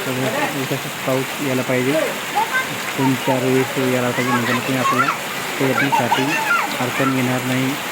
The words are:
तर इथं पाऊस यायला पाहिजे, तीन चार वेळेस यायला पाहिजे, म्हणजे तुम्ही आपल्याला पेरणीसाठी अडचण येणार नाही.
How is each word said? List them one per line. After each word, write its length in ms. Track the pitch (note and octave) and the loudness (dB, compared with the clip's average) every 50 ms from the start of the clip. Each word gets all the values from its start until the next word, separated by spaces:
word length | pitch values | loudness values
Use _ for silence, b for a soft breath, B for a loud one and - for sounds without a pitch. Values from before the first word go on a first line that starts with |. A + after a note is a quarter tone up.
| C3 | -4
तर 60 | C3 C3 B2+ C3 C3 - C#3+ D3+ C#3+ - C#3+ | -4 -2 -2 -2 -2 -2 -2 -2 -2 -2 -2
इथं 160 | C3 B2 C#3+ C3 - D3+ - - - | -2 -2 -2 -4 -4 -6 -8 -6 -2
पाऊस 400 | - C3 C3 C3+ - - - - | 0 0 0 0 -2 -4 -4 -2
यायला 160 | C3+ C3 B2+ B2 | 0 0 0 0
पाहिजे, 300 | B2+ C3 B2+ B2+ C3 D3 - - - - - - - - G5+ A5 - - C5 C5 C5 - - - - - - | 2 2 2 2 2 2 2 2 0 -2 -4 -6 -4 -2 -2 0 0 0 -2 -2 -2 -4 -6 -6 -6 -2 0
तीन 160 | C3+ C3+ C3 B2 - | 2 2 2 2 2
चार 160 | - C3+ B2+ B2 | 0 0 2 2
वेळेस 360 | C3 C3 C3 C3 B2+ - C#3+ | 2 2 2 2 2 0 0
यायला 320 | C3 B2+ B2+ B2+ B2 B2 | 0 2 2 2 0 0
पाहिजे, 220 | A#2+ B2+ B2 B2+ C3 | 0 0 0 0 0
म्हणजे 200 | A#2+ A#2+ A2+ B2 | 0 0 0 0
तुम्ही 260 | A#2+ - - C3 C3 | -2 0 -2 0 0
आपल्याला 300 | B2 - - - - - - - - - - - - - - - | 0 2 2 2 2 0 0 -2 -4 -6 -6 -6 -6 -6 -2 0
पेरणीसाठी 680 | C#3 C3+ C3 - C#3 C#3 C#3 A5+ A#2+ A#2 - - C3 C#3+ D#3+ - - - C6+ C6+ - - - - | 0 2 2 2 2 2 2 2 2 2 2 2 2 0 0 0 2 2 2 2 2 0 -2 -2
अडचण 360 | B2 C3 B2 C3 C3+ C3+ C3 | -2 -2 0 0 0 2 2
येणार 240 | C3 B2+ B2 B2+ B2+ B2 | 2 2 2 0 0 0
नाही. 240 | B2+ B2+ B2+ C3 C3 C#3+ D3+ - - | 0 0 0 0 0 -2 -4 -6 -6